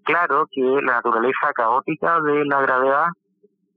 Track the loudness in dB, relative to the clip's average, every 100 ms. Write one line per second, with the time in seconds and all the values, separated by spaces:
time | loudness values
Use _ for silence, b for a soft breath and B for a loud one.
0 | -2 -2 0 0 -2 0 0 0 0 0
1 | 0 0 0 0 -2 0 0 0 -2 -4
2 | 0 0 0 0 0 0 0 2 2 2
3 | 0 -4 _ _ _ _ _